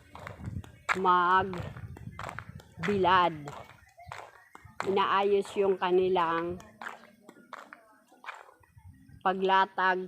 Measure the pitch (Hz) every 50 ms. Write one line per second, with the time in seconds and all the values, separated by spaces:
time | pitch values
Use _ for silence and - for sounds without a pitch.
0 | - - - - - - - - - - - - - - - - - - - 185
1 | 185 185 180 180 175 175 185 190 196 196 185 175 - - - - - - - -
2 | - - - - - - - - - - - - - - - - 165 185 208 196
3 | 185 170 185 185 180 170 165 151 143 143 - - - - - - - - _ -
4 | 698 740 - - - - - - - _ - - - - - - - 196 190 196
5 | 190 127 175 196 202 202 202 196 196 - - 208 196 196 190 180 190 180 180 185
6 | 185 185 185 180 170 160 165 165 170 175 180 180 - - - - - - - -
7 | - - - _ _ - - - - _ - - - - - - _ _ _ _
8 | _ _ - _ - - - - - - - _ _ _ _ - - - - -
9 | - - - - - 190 185 190 190 190 190 190 190 190 - - 185 185 185 185
10 | 185